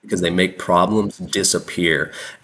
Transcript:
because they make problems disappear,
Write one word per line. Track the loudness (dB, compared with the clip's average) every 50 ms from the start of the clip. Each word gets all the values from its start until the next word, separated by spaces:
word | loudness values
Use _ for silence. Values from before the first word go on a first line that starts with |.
because | -8 -4 -2 0
they | 0 0
make | 2 2 2 0 0 -4
problems | -2 2 2 4 4 4 2 2 0 0 -4
disappear, | -8 -8 -6 -2 0 2 2 2 0 -2 -4 -2 0 2 2 2 2 0 -4 -8 -10 -14 -14 -14 -8